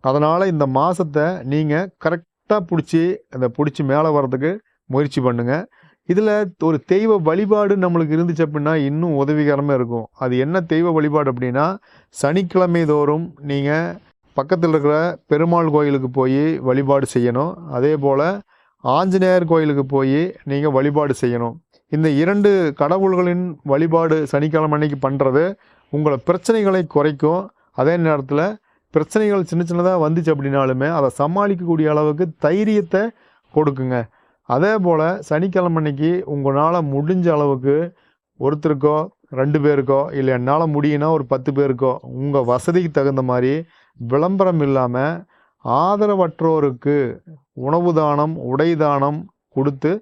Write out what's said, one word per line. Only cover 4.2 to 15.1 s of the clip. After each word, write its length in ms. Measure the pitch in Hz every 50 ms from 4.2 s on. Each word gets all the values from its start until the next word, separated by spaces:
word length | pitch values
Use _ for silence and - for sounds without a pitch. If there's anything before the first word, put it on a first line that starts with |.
| 139 127 127 127 135 156 190 214 _ _ _ _ _ _ 131
முயற்சி 260 | 135 147 139 - 143 127
பண்ணுங்க. 280 | 127 120 120 120 120 135 160 185 - _ _ _ _ _ _ _ -
இதுல 220 | 180 190 214 214 208 208 208 185 - _ 160
ஒரு 100 | 160 160 147 - -
தெய்வ 260 | 185 196 214 226 214 196 160
வழிபாடு 460 | 156 160 185 214 190 214 208 208 196 202 196 180
நம்மளுக்கு 320 | 180 175 170 165 147 151
இருந்துச்சு 280 | 160 175 175 165 147 165
அப்படின்னா 280 | 151 151 151 143 151 160 160 143
இன்னும் 300 | 139 143 156 170 175 156 139
உதவிகரமா 540 | 139 139 151 151 147 147 143 139 143 143 139
இருக்கும். 300 | 127 123 117 120 117 110 - _ - 135
அது 100 | 127 123 127 131
என்ன 160 | 147 170 190 175 165
தெய்வ 200 | 165 160 170 180 165
வழிபாடு 340 | 156 151 151 147 147 147 135 127
அப்படின்னா, 340 | 120 127 123 123 135 147 170 190 214 _ _ _ - _ _ _
சனிக்கிழமை 680 | - - 139 160 190 196 170 - 185 185 175 170 170 165 151 151
தோறும் 340 | 151 147 143 151 156 170 175 156 - 143 143
நீங்க 200 | 143 143 139 143 151 160 170 175 170 196 _ _ _ _ _ _ _
பக்கத்துல 360 | - 135 151 190 170 170 165 156
இருக்கிற 220 | 156 143 147 147 156 165 175